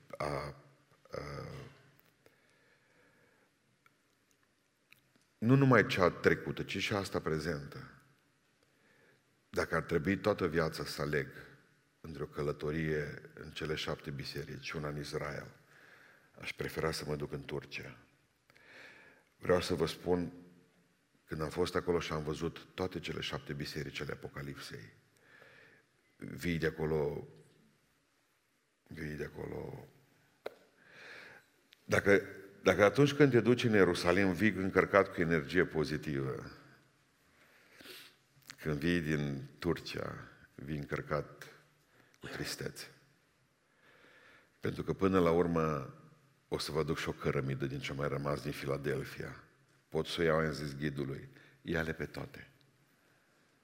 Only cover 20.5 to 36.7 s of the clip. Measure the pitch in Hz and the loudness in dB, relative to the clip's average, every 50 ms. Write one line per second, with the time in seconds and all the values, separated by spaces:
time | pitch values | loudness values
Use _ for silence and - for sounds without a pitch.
20.5 | - - _ _ _ _ _ _ _ _ _ _ _ _ _ - 80 78 78 76 | -20 -20 _ _ _ _ _ _ _ _ _ _ _ _ _ -10 -8 -6 -6 -4
21.5 | - 90 90 85 - 90 82 - 85 85 78 - 82 78 73 73 78 76 82 82 | -2 -2 -2 0 0 -2 0 2 0 0 0 -2 -4 -4 -2 -4 -4 -4 -4 -6
22.5 | - - - - - - 92 92 - 87 78 - 78 76 76 - - 71 - - | -6 -8 -16 -14 -6 -6 -6 -4 -4 -6 -8 -8 -8 -6 -6 -6 -6 -8 -6 -8
23.5 | 78 71 73 - - 78 71 69 - - 76 71 67 69 - 71 - - 71 69 | -8 -8 -8 -8 -8 -8 -8 -8 -8 -8 -8 -8 -8 -10 -10 -12 -12 -10 -10 -10
24.5 | 67 67 - - - - 55 - - _ _ _ _ _ _ _ - - - - | -10 -12 -12 -14 -14 -14 -16 -18 -20 _ _ _ _ _ _ _ -20 -20 -20 -20
25.5 | - - - - - _ _ _ _ _ _ _ _ - 50 - - - - 87 | -20 -20 -20 -20 -20 _ _ _ _ _ _ _ _ -16 -14 -12 -10 -6 -2 0
26.5 | 82 80 78 78 78 - 80 78 78 78 73 71 - 67 - - - - - - | 0 0 0 -2 -2 -2 -2 0 2 2 2 0 -2 -4 -10 -12 -16 -20 -20 -20
27.5 | _ _ _ _ _ _ _ _ _ _ _ _ _ _ _ _ _ _ _ _ | _ _ _ _ _ _ _ _ _ _ _ _ _ _ _ _ _ _ _ _
28.5 | _ _ _ _ _ _ _ - 78 78 82 76 76 73 73 73 - 76 76 71 | _ _ _ _ _ _ _ -18 -14 -10 -8 -8 -6 -6 -8 -8 -8 -10 -10 -8
29.5 | 71 73 71 71 - - - - - - _ _ _ _ _ _ _ _ - - | -8 -8 -8 -8 -10 -12 -14 -16 -20 -20 _ _ _ _ _ _ _ _ -14 -14
30.5 | - - - _ _ _ - - - - - - - - - - - - _ _ | -14 -14 -20 _ _ _ -20 -20 -20 -20 -20 -18 -18 -18 -18 -20 -20 -20 _ _
31.5 | _ _ _ _ - _ _ - 110 95 - 95 101 - - - - - - - | _ _ _ _ -20 _ _ 0 0 2 6 8 6 6 6 2 -12 -16 -18 -20
32.5 | - - - 92 92 82 104 101 - 135 143 143 143 143 151 139 120 120 104 113 | -10 0 4 4 6 8 8 6 8 6 4 6 8 6 6 8 8 6 8 6
33.5 | 123 123 - 123 107 104 92 85 87 - - 87 90 95 101 95 90 80 101 110 | 4 4 4 4 6 8 8 8 6 4 4 4 6 6 6 4 4 4 4 4
34.5 | 92 92 95 95 87 95 87 87 - 101 95 - - - 87 80 85 80 71 67 | 4 2 0 2 4 4 4 8 8 6 6 6 2 0 2 4 4 2 2 2
35.5 | 80 90 85 - - 78 76 69 76 73 71 78 73 67 67 65 62 58 60 60 | 2 2 2 4 2 -2 -2 0 -2 -4 -4 -4 -4 -4 -2 -4 -6 -6 -8 -12
36.5 | - - - - | -16 -18 -20 -20